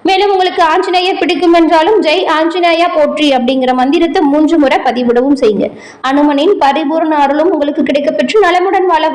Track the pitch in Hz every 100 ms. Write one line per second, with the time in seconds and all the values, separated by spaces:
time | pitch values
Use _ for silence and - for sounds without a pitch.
0 | 320 381 403 381 370 370 330 359 - 359
1 | 359 381 339 339 349 339 311 330 330 440
2 | 302 339 339 311 330 359 349 330 349 311
3 | 294 302 302 262 240 269 254 254 262 330
4 | 330 381 294 294 302 320 269 311 254 233
5 | 240 240 269 277 220 196 - - - -
6 | 262 277 294 277 330 403 277 285 302 320
7 | 320 302 277 294 339 311 285 277 - 285
8 | 285 294 - 427 359 359 370 381 370 320
9 | 311